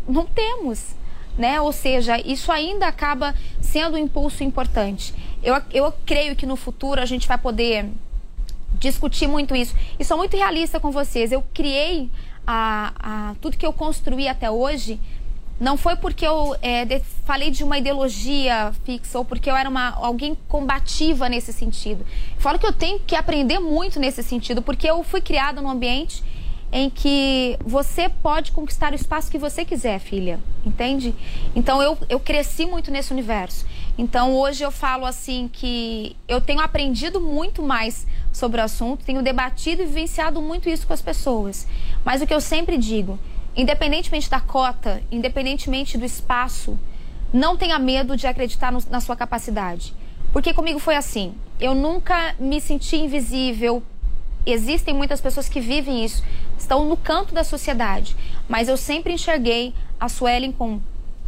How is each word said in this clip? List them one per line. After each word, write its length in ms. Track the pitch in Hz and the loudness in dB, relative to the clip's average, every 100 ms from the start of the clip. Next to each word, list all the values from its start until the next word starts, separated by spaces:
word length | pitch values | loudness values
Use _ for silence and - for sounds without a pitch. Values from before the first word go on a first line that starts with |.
| - | 0
Não 180 | 277 339 | 0 2
temos, 540 | - 440 494 294 214 - - - - - - | 0 0 -2 -4 -6 -6 -6 -4 -6 -4 -2
né? 240 | 240 302 | 0 2
Ou 100 | 294 | 0
seja, 480 | 285 262 262 233 233 | 0 2 4 4 2
isso 320 | - 269 - | 0 -4 0
ainda 360 | 311 320 403 359 | 0 0 0 0
acaba 480 | - 294 269 285 - - - | 0 -2 -2 0 0 -2 0
sendo 320 | - 302 330 | 2 2 2
um 60 | 320 | 0
impulso 440 | 294 285 277 - | 0 2 0 0
importante. 680 | 277 262 254 233 196 196 - - - - | -2 0 0 2 0 -4 -6 -6 -4 -2
Eu, 180 | 240 277 - | 0 0 0
eu 220 | 262 302 - - | 0 0 0 0
creio 280 | 311 294 277 | 0 2 0
que 120 | 262 | 0
no 80 | 262 | -2
futuro 440 | - - 269 269 | -6 -6 -2 -2
a 60 | 240 | 0
gente 220 | 247 - | 0 2
vai 100 | 247 | 2
poder 480 | 254 220 233 214 208 214 - - - - - - - - | 0 0 0 0 -2 -6 -4 -6 -6 -6 -6 -4 -2 2
discutir 480 | 269 - 294 - 294 | 2 2 2 2 2
muito 280 | 294 285 262 | 2 2 0
isso. 200 | 240 - - - | 2 2 0 0
E 40 | |
sou 140 | - 320 | 0 2
muito 180 | 381 403 | 2 2
realista 440 | 392 330 330 320 | 2 0 -2 0
com 100 | 302 | -2
vocês. 420 | 277 294 240 226 | 0 0 0 0
Eu 120 | 262 - | 0 -2
criei 560 | - 302 277 311 339 240 - - - - | 0 0 0 0 -2 -2 -4 -6 -8 -4
a, 480 | 226 220 214 208 - | -2 0 -2 -4 -6
a, 360 | 220 214 208 208 | -6 -6 -6 -6
tudo 160 | 311 - | -2 0
que 80 | 320 | 0
eu 80 | |
construí 540 | 302 311 311 - 262 269 | 0 -2 0 0 2 0
até 240 | 254 226 | -2 -2
hoje, 480 | 226 269 294 220 214 - - - - - - | -2 -2 -2 -4 -4 -4 -4 -4 -4 -6 -2
não 180 | 247 285 | 0 2
foi 180 | 339 349 | 2 0
porque 320 | 359 - 208 | -2 0 0
eu, 280 | 214 190 - | 2 2 0
é, 220 | 247 240 | -2 -2
de-, 180 | 240 262 - - - | 0 -2 0 0 0
falei 240 | 277 294 | 2 2
de 140 | 269 | 2
uma 140 | 285 285 | 2 2
ideologia 960 | 269 277 269 202 254 285 254 226 214 - | 2 0 0 0 0 2 2 2 0 -2
fixa 340 | - 240 - 247 | -4 -6 -6 -4
ou 60 | |
porque 260 | 247 247 277 | -4 -2 2
eu 60 | 262 | 2
era 140 | 269 | 0
uma, 220 | 262 247 | 0 -2
alguém 460 | - 240 240 294 311 - | -2 -2 -2 -4 -4 -2
combativa 840 | 302 277 269 - - 311 269 247 | -2 0 0 0 2 2 4 2
nesse 240 | 240 233 | 0 -2
sentido. 520 | - 226 - 214 214 - - - - | 0 2 2 0 0 0 0 0 2
Falo 220 | 277 339 | 2 4
que 60 | 427 | 4
eu 80 | |
tenho 260 | - 330 403 | 4 2 2
que 160 | - 320 | 0 2
aprender 440 | 320 302 254 349 | 2 2 2 2
muito 380 | 330 311 370 294 | 2 0 2 0
nesse 220 | 254 240 | 0 0
sentido, 400 | - 240 - 247 | -2 -2 -2 -2
porque 280 | 240 277 320 | -2 0 2
eu 120 | 339 | 2
fui 180 | 320 359 | 0 0
criada 400 | - 302 269 277 | 2 2 0 -2
num 80 | 277 | -4
ambiente 520 | 254 240 262 339 - - - - - - 254 | -2 0 0 -2 -4 -4 -2 -4 -4 -2 0
em 140 | 269 | 0
que 680 | - 285 285 269 262 247 220 | 0 2 2 2 0 0 -2
você 460 | 214 269 277 - 370 | -2 0 0 2 2
pode 420 | - 311 311 302 | 2 2 2 2
conquistar 420 | - 302 - 302 | 2 2 2 2
o 20 | 294 | 2
espaço 340 | - 311 311 | 0 0 -2
que 80 | 294 | -2
você 260 | 294 - | -2 -4
quiser, 360 | - 285 233 196 | -2 -2 -2 -2
filha, 400 | - 196 180 170 - - 208 | -4 -2 0 0 2 2 2
entende? 480 | - 240 277 247 - - - - 240 | 2 0 0 -2 -2 -2 0 2 2
Então, 280 | 233 269 | 2 4
eu, 120 | 285 311 - | 2 2 2
eu 100 | 262 | 2
cresci 460 | - 294 277 - 330 | 2 0 0 0 0
muito 240 | 349 302 | 0 0
nesse 240 | 277 269 | -2 -2
universo. 500 | 262 220 208 180 - - - - - | -2 -2 -2 -2 -2 -2 -2 -2 0
Então, 400 | 233 247 254 262 | 0 2 2 2
hoje 280 | 277 269 | 0 -2
eu 80 | 285 | -4
falo 340 | - 269 262 254 | -2 -2 -2 -4
assim 420 | 254 - 254 240 | -6 -6 -6 -6
que 640 | - 254 240 226 226 214 - - | -6 -4 -4 -4 -6 -8 -12 -4
eu 140 | 247 | 0
tenho 180 | - 285 | 2 2
aprendido 600 | - 294 277 226 320 381 | 2 0 0 0 -2 0
muito 400 | 320 294 330 - | 0 0 0 0
mais 460 | 294 240 226 - - - - | 0 0 0 -2 -2 0 2
sobre 280 | - 247 226 | 0 0 0
o 40 | |
assunto, 420 | 220 - 233 277 - | 0 0 -2 -4 -2
tenho 160 | 269 | 0
debatido 640 | 262 254 254 - 320 339 | 0 0 0 -2 0 0
e 20 | 339 | 0
vivenciado 560 | 311 320 - 320 320 | 0 0 0 0 0
muito 260 | 311 339 339 | -2 -2 -2
isso 200 | 320 - | 0 2
com 60 | |
as 80 | - | 0
pessoas. 640 | - - 269 226 196 - - - - - | 0 0 0 0 -2 -4 -4 0 2 2
Mas 200 | - 262 | 2 2
o 20 | 302 | 2
que 80 | |
eu 80 | 302 | 0
sempre 340 | - 320 349 320 | 2 0 2 2
digo, 440 | 220 220 196 190 - - - - | 2 0 0 -2 -4 -4 -4 0
independentemente 720 | 262 285 302 311 - 302 - | 2 2 2 0 0 0 2
da 120 | 262 | 2
cota, 600 | - 269 254 240 220 202 - | 2 2 0 0 0 0 -2
independentemente 840 | 233 254 277 262 285 - 262 285 226 | -2 -2 -2 -2 -2 -2 -2 0 -2
do 80 | |
espaço, 720 | 240 - - 247 247 - 220 208 - - - - - | -2 -2 0 2 0 0 0 0 0 -4 -8 -6 0
não 240 | 247 311 359 | 2 4 2
tenha 220 | 349 311 | 2 2
medo 400 | 262 262 254 269 | 2 2 2 0
de 80 | 262 | 0
acreditar 460 | 247 247 - 254 | 0 0 2 2
no, 100 | 254 - | 2 2
na 100 | 247 | 0
sua 160 | - - | -2 -2
capacidade. 800 | 240 233 233 214 185 175 - - - - - | -4 -4 -4 -4 -4 -6 -6 -8 -8 0 4
Porque 240 | 277 302 330 | 6 6 4
comigo 240 | 320 302 | 2 0
foi 160 | 320 294 | 0 0
assim, 400 | - 220 180 - - - | 0 -4 -6 -8 -6 -2
eu 160 | 254 269 | 2 2
nunca 580 | 302 349 - 349 330 - | 2 2 2 2 0 -2
me 200 | 269 294 | 0 0
senti 360 | - 294 - 311 | 2 0 2 2
invisível. 880 | 302 285 226 262 262 220 233 240 - - - - - - - | 2 0 0 0 -2 0 0 -2 -4 -4 0 0 0 0 2
Existem 480 | 233 220 320 - | 2 2 2 2
muitas 280 | 277 285 277 | 2 2 2
pessoas 260 | 262 277 254 | 2 0 0
que 140 | 285 | -2
vivem 420 | 233 294 277 247 | 0 0 0 0
isso, 180 | 220 - - - - - | 0 0 2 2 2 2
estão 240 | - 269 | 2 2
no 140 | 302 330 | 2 0
canto 360 | - 320 392 | 0 0 0
da 120 | 330 320 | 0 0
sociedade. 680 | 294 - 247 214 190 - - - - - | -2 -2 0 2 4 4 2 2 0 0
Mas 180 | 226 233 | 0 2
eu 80 | 262 | 0
sempre 380 | - 302 349 | 0 -2 -2
enxerguei 600 | 339 - 311 240 233 247 - - - | -2 0 2 2 0 0 -4 -2 -2
a 120 | 240 | -2
Suelen 420 | - 247 247 262 | 0 2 2 0
com 300 | - 226 214 - - - - | -2 -2 -2 -4 -4 -6 -4